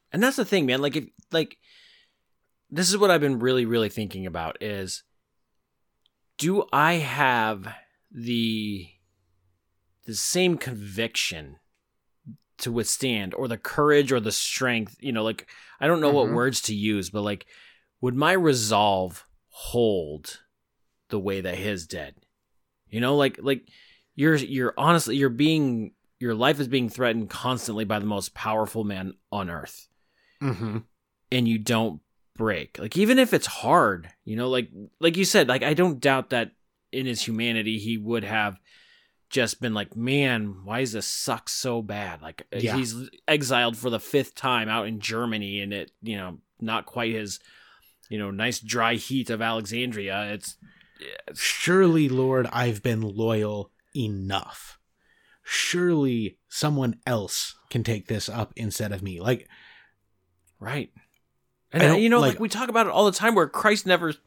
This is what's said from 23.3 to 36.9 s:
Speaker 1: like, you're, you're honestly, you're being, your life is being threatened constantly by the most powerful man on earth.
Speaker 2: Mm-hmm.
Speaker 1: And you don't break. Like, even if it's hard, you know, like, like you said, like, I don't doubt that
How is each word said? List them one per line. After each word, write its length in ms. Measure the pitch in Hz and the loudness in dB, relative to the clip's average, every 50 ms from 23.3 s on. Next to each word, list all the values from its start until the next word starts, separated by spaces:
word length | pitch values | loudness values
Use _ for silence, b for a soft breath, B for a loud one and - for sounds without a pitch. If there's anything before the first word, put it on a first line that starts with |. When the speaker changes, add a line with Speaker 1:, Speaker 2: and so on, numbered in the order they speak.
| - - | 0 -2
Speaker 1:
like, 260 | 110 135 135 120 - _ b b b b b b b b b | -2 -2 -2 -2 -4 _ b b b b b b b b b
you're, 220 | - 143 160 160 | 2 4 4 4
you're 380 | 143 131 - 135 131 123 117 - - | 4 0 -2 -2 -2 -2 -2 0 2
honestly, 380 | 135 160 170 165 - 113 113 | 4 4 4 4 4 2 0
you're 120 | 139 139 131 | 2 2 2
being, 600 | 117 120 147 156 160 156 143 131 120 113 107 - - _ _ _ _ - | 2 4 4 4 4 4 2 2 0 -2 -4 -6 -10 _ _ _ _ -6
your 140 | 123 120 113 | -4 -2 0
life 260 | 107 123 143 156 143 | 2 2 2 2 2
is 80 | 143 120 | 0 0
being 200 | 131 131 123 110 | 0 0 0 -2
threatened 400 | - - 131 120 113 113 107 98 | -2 0 0 0 0 0 -4 -6
constantly 540 | - - - 123 127 117 - - 107 107 110 | -8 -6 -4 -2 -2 -2 -4 -6 -4 -4 -2
by 140 | 98 107 104 | -2 -2 -2
the 80 | 101 | -2
most 280 | 107 104 101 95 - - | -2 -2 -4 -4 -8 -8
powerful 500 | - - 110 110 110 107 104 - 113 107 | -8 -4 -2 0 0 0 -2 -2 -4 -4
man 300 | 104 101 95 95 95 - _ _ - | -4 -4 -6 -8 -8 -10 _ _ -8
on 180 | 101 101 95 87 | -6 -6 -4 -4
earth. 380 | 85 78 - - - - - _ _ _ _ _ _ _ _ _ _ - | -6 -10 -10 -14 -16 -20 -20 _ _ _ _ _ _ _ _ _ _ -6
Speaker 2:
Mm-hmm. 380 | 143 135 117 87 113 110 104 113 - _ _ _ _ _ _ _ _ - | -4 -4 -4 -4 -4 -6 -6 -6 -8 _ _ _ _ _ _ _ _ -2
Speaker 1:
And 160 | 127 127 120 113 | 0 2 2 2
you 100 | 113 110 | 2 0
don't 420 | 107 120 117 110 113 110 80 76 _ _ _ _ _ _ _ | 0 0 0 0 0 -2 -4 -8 _ _ _ _ _ _ _
break. 420 | - 113 110 98 80 69 - - - | -2 -2 0 0 -2 -6 -10 -12 -10
Like, 180 | - 135 - | -8 -4 0
even 220 | 170 208 214 254 262 | 2 4 6 6 6
if 160 | 254 226 190 | 4 4 2
it's 120 | 147 - | 0 0
hard, 640 | - - - - 120 156 175 135 107 95 87 80 87 - _ - | -2 -6 -2 2 4 6 6 6 4 2 0 -6 -14 -20 _ -10
you 120 | 107 107 | -8 -6
know, 120 | 113 123 127 | -4 -2 0
like, 200 | 127 127 117 - - 95 104 - _ - | 0 0 -2 -4 -8 -18 -18 -18 _ 0
like 160 | 160 170 165 | 2 2 4
you 80 | 185 196 | 2 2
said, 240 | 180 - 202 151 120 | 4 4 4 4 4
like, 160 | 127 131 120 | 2 2 2
I 100 | 143 151 | 2 2
don't 240 | 156 180 185 147 120 | 4 2 2 2 2
doubt 300 | - 139 135 131 - - | 2 2 4 2 0 -2
that 220 | 135 120 113 - _ _ _ _ _ _ _ _ | -2 -2 -2 -4 _ _ _ _ _ _ _ _